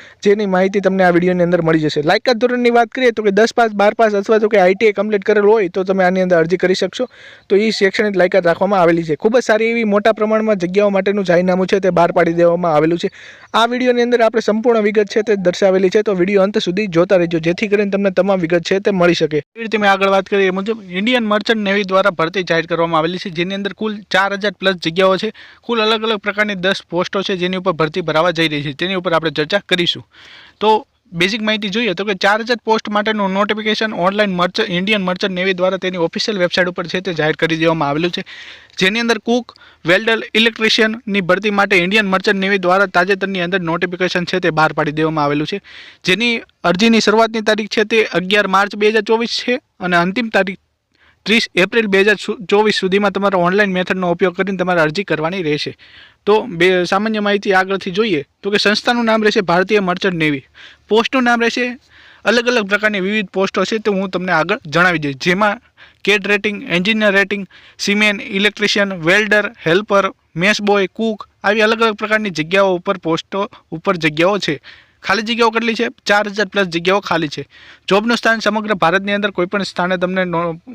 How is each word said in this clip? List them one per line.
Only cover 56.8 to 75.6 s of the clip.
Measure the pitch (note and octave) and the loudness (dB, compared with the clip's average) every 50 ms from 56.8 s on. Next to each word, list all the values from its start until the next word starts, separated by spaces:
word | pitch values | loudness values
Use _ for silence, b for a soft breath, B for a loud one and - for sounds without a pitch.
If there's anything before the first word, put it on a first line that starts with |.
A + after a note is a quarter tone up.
| F3 | 0
સામાન્ય | E3 G3 F#3+ G#3 A3+ A3 G#3+ | 0 0 0 0 -2 -2 -2
માહિતી | G#3 G3+ G3+ G3+ - G#3+ F#3+ | 0 0 0 0 0 0 2
આગળથી | F#3 F#3+ F#3+ G3 F#3+ - G3 | 2 2 0 -2 -6 -6 -4
જોઈએ | F3 F#3+ A3+ A3+ F3 C#3+ C#3 _ _ _ - | -2 -2 -2 0 0 -2 -4 _ _ _ -6
તો | G3+ | -2
કે | G#3 | -2
સંસ્થાનું | G3 - G3+ G#3+ - - C4 A#3+ A#3+ A#3 | 0 0 0 0 0 0 -2 0 0 2
નામ | A3+ A3 A3 A3 | 2 2 2 2
રહેશે | G#3+ G#3 A3+ | 2 0 0
ભારતીય | F#3+ E3 E3+ F3+ F#3+ F#3+ A3 G#3 | 0 2 2 0 2 2 0 0
મર્ચન્ટ | G3 F3+ F3+ F#3 - G3 F3+ | 0 0 -2 -2 -2 -2 -2
નેવી. | D#3+ D#3 D3+ C#3+ C3+ - _ B B B B B B B - | 0 0 0 -2 -2 -6 _ B B B B B B B 0
પોસ્ટનું | - C#3 - - - C4 B3 | 0 0 2 0 0 0 2
નામ | A#3+ A#3+ A#3 | 2 2 2
રહેશે, | A#3 A#3 - C4 B3 B3 A#3+ C4+ _ b b b b b b b b | 0 0 -2 -2 -4 -6 -6 -10 _ b b b b b b b b
અલગ | - A3 B3 A#3+ | 0 0 2 2
અલગ | B3 B3 A#3+ G#3 F#3+ | 0 0 0 0 0
પ્રકારની | G3+ G3+ G#3 G#3+ G#3+ G3 | -2 0 0 0 -2 -2
વિવિધ | F3+ G3 G#3+ A3 G#3 | -2 -2 -2 -2 -4
પોસ્ટો | F#3 - F#3+ G3 F#3+ - G#3+ F#3 | -4 -2 -2 -2 -2 0 -2 -2
છે, | - A3+ | -2 -2
તો | A3 A3 A3 | -4 -2 -2
હું | G3+ F#3 G3 F#3+ | -2 -2 -2 -4
તમને | F#3+ F3+ F3+ F#3 | -4 -4 -2 0
આગળ | F3 D#3+ D#3 E3+ G#3 G3+ - | 0 0 0 0 -2 -6 -4
જણાવી | D#3 C#3 E3 F3+ F#3 F3 D#3+ | -2 0 2 2 2 2 0
દઈશ, | D3+ C#3+ C3+ | -2 -4 -6
જેમાં | C3 - F3+ F3 F#3+ G#3+ G#3 G3+ B3 _ b b b b b b b b | -4 -2 0 0 2 2 0 -2 -4 _ b b b b b b b b
કેડ | F#3+ G3+ G#3 F#3+ | 0 0 0 2
રેટિંગ, | G3 G#3 G3+ G3+ G#3+ G#3 G3 - | 0 0 0 0 -2 -6 -6 -6
એન્જિનિયર | - E3+ F3 F#3 G#3+ A3+ A3 G#3+ G#3 | -2 -2 0 0 0 0 2 2 2
રેટિંગ, | F#3+ G3 G3 F#3+ G#3+ G3+ F#3+ - B B B B B B | 4 2 2 0 -2 -6 -8 -10 B B B B B B
સીમેન, | - G3 G3+ G#3 G#3+ G#3+ G3+ G3 | -4 -2 0 2 2 0 0 -2
ઇલેક્ટ્રિશિયન, | - - G#3 G3 G3+ G#3 G3 - G#3 G3+ - G#3+ G3+ G3 F#3+ | -6 -6 -2 -2 0 -2 -2 -2 -2 -2 0 0 -2 -2 -4
વેલ્ડર, | F3 D#3 E3 F#3 G3+ A3 G#3 G#3+ G#3 G3+ G#3 A#3 - - | -4 0 2 2 2 2 2 2 0 0 -2 -6 -6 -2
હેલ્પર, | D#3+ E3 G3 G#3+ - G3+ G3 F#3+ F#3+ - _ _ _ - | 0 0 0 0 2 0 2 0 0 -4 _ _ _ -6
મેસ | D#3+ F3 G3+ G#3+ - | -2 0 0 0 0
બોય, | G#3 G#3 G3+ G3+ F#3+ | 0 0 2 2 0
કુક, | F3+ _ - A3 A3+ G#3+ G3 - - _ _ - | -2 _ -4 -4 -4 -4 -6 -10 -20 _ _ -2
આવી | G3 G#3 A3+ | 0 2 2
અલગ | G#3+ G#3+ A3+ A3 | 2 2 2 2
અલગ | A3+ A3+ G#3 | 0 0 -2
પ્રકારની | - A3 G#3 G#3+ G#3+ G#3+ G3+ | -2 -4 -2 -2 -2 -2 -4
જગ્યાઓ | E3+ D3+ D#3 D#3+ F#3 G3 G3 F#3+ F#3 | -4 -6 -4 0 2 2 2 2 2
ઉપર | E3+ - G3+ G3 | 0 -2 -4 -6
પોસ્ટો | F#3 - E3 E3 D#3+ - - - G3 G3+ - - B B B | -4 -2 -2 -2 -2 -4 -6 -6 -6 -6 -6 -10 B B B
ઉપર | E3+ D#3+ - G3 F#3+ | -12 -6 -2 -2 -2
જગ્યાઓ | F3 D#3 D#3 D3+ D#3 E3 F#3 G#3 | 0 -2 -2 0 2 2 2 2
છે. | G3 - - D3 B2+ B B B B B B B B B | 0 -2 -4 -6 -6 B B B B B B B B B
ખાલી | - F#3+ A3 | -4 -2 -2
જગ્યાઓ | A3 A3 A#3 A3 A#3 A#3 | -2 -4 -2 0 0 0
કેટલી | A3 A3+ | 0 0